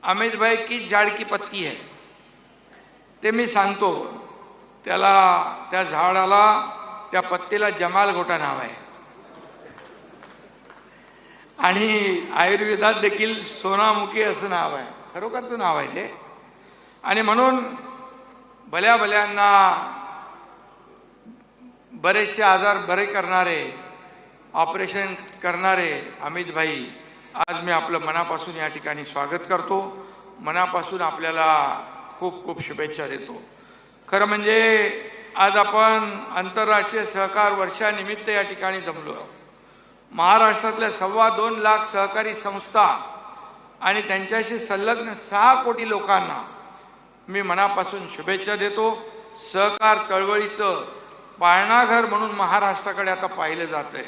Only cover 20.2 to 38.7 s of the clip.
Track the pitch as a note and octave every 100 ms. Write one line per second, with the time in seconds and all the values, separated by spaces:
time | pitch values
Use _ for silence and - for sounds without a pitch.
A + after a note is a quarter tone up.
20.2 | - - - - - - - - - _
21.2 | - - _ _ - _ _ B3 E3+ G3+
22.2 | G#3 A3 G#3 F#3+ G3+ G3+ F3+ F#3 G3+ G3+
23.2 | F3+ F#3 F3+ D#3+ C#3 - - - - -
24.2 | - _ - - E3 F#3 F#3 G3 G3 F#3
25.2 | - - F3+ F3 F#3+ F#3 E3+ C#3+ - -
26.2 | D3 E3+ F3 D#3+ D#3+ D3 B2 - - -
27.2 | - C3+ E3+ E3+ F3 E3 D#3 E3 D#3+ D#3+
28.2 | E3+ D#3+ F3+ D#3+ D#3 D3+ - D3+ C#3+ C#3+
29.2 | C#3+ E3+ F3 F#3 E3+ G3 G3 G3 - -
30.2 | - - D3 E3+ F#3 F3+ D#3+ F#3+ E3 E3
31.2 | D#3+ E3 D#3+ D#3 C#3 - - - - -
32.2 | F3+ F3+ - E3 - F3 D#3 D3+ C#3 C3+
33.2 | B2+ A#2+ - - - - - _ - G3
34.2 | G#3 G#3 G#3 A3 A3+ A3 G#3 - - -
35.2 | - - G3 G#3 G3+ G#3+ A3 A3 G#3+ G3+
36.2 | - F#3 F#3 A3 G#3+ G#3 F#3+ A3 G#3 F#3+
37.2 | F#3+ G3 G#3 G3 F#3 F3+ A3 G#3 F#3+ G#3
38.2 | G#3+ G#3 G3 F#3+ F#3+